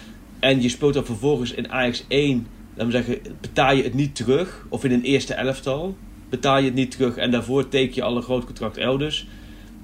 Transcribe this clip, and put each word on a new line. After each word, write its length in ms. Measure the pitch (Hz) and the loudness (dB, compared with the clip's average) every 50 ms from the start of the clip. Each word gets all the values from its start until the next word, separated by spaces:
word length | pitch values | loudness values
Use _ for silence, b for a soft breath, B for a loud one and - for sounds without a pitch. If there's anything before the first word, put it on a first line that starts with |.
| B B B B - - - - | B B B B -20 -18 -6 0
En 240 | 127 131 135 131 | 2 4 4 4
je 60 | 120 123 | 2 0
speelt 260 | - - 147 143 139 | 0 2 2 2 2
dan 100 | 139 120 | 2 0
vervolgens 480 | - 117 - 135 147 147 123 123 117 | -2 -4 0 2 2 2 2 0 -4
in 180 | - 127 113 - | -4 -6 -6 -4
Ajax 320 | - 131 127 123 120 - - - | -2 0 0 0 0 -4 -4 0
één, 380 | 131 143 147 143 131 120 110 - - - - - - | 2 2 4 4 2 0 -2 -4 -14 -18 -18 -16 -6
laat 120 | - 113 | -4 -2
me 60 | 120 | 2
zeggen, 260 | 117 123 113 123 - - - - - - | 2 2 2 0 -4 -4 -4 -14 -14 -12
betaal 340 | - - - 156 135 135 139 | -12 -4 2 4 4 6 6
je 80 | 135 | 4
het 120 | 131 127 110 | 2 2 0
niet 200 | 139 147 143 - | 0 0 0 -2
terug. 500 | - 113 117 135 160 185 - - - - - | -4 2 2 2 2 2 -2 -6 -16 -12 -8
Of 160 | - 113 - | -8 -2 0
in 80 | 131 | 2
een 100 | 123 120 | 2 2
eerste 320 | 123 135 139 127 - - - | 4 4 2 2 2 -2 -4
elftal 640 | - 127 131 135 - - 139 135 147 170 196 190 - - - - - - - | -2 -2 -2 -2 -2 -2 -4 -2 -2 -4 -6 -8 -10 -14 -18 -18 -18 -8 -6
betaal 300 | 135 127 - 139 135 135 | -6 0 2 4 4 6
je 60 | 135 | 4
het 100 | 131 123 | 4 2
niet 160 | 131 127 123 | 2 0 0
terug 260 | - - 127 120 123 | 0 0 0 0 2
en 140 | - - 123 | 0 0 2
daarvoor 380 | 120 117 104 113 131 139 131 - | 2 2 2 2 0 0 0 2
teken 260 | - 131 131 127 - | 2 2 2 2 0
je 80 | 127 | -2
al 140 | - 110 120 | -2 0 0
een 60 | 120 | -2
groot 220 | 120 127 127 123 120 | -2 0 -2 -2 -2
contract 320 | - 113 - 113 107 104 | -4 -8 -6 -6 -6 -4
elders. 500 | - 101 123 131 139 113 92 - - - B B B B B B B B B B B | -2 0 0 0 0 0 -2 -4 -6 -8 B B B B B B B B B B B